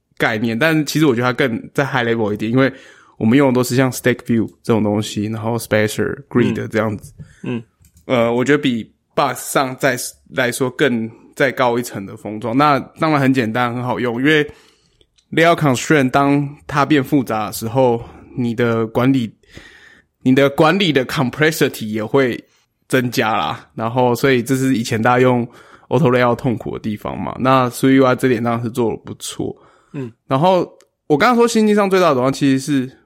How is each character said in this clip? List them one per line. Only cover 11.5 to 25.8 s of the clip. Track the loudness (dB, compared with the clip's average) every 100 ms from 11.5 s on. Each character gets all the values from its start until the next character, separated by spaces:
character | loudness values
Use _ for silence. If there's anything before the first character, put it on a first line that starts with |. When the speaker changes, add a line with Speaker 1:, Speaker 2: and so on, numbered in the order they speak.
Speaker 1:
高 | 0 0 0
一 |
层 | -4 -8 -12
的 | -12
封 | -12 -8
装。 | -4 2
那 | 2 2 -2 -6
当 | -2
然 | 0
很 | 2
简 | 2 0
单， | -2 -4
很 | -4
好 | -6 -4
用， | -4 -2
因 |
为 | 0 2 0 -8 _ _ _ _ _ _ _
layout | 0 2 4
constraint | 2 0 2 2 2
当 | 2 2 2 -2 -8 -6
它 | -2
变 | 2 2
复 | 2 0
杂 | 0 -4 -6
的 |
时 | -8 -4
候， | 0 2 0 -6 -20 -14 -6
你 | -4
的 | -2 0 0 -2
管 | 0 2
理， | 2 -2 -8 _ -20 -20 -20 -20 _ _ _
你 | 2
的 | 4 4
管 | 4 2 4
理 | 2
的 | 0
complexity | -2 -2 -4 0 0 2 -2 -2 -8
也 | -6
会 | -2 0 2 -2 -10 _ _ _ -4
增 | -2 0
加 | -2 0
啦。 | 0 -2 -6 -12
然 | -8 -6
后， | 0 0
所 | 2 2
以 | 2
这 | 0 -2
是 | 0 -2
以 |
前 | -2 -2
大 | 2
家 | 4
用 | 4 2 -2 -10 -20 -20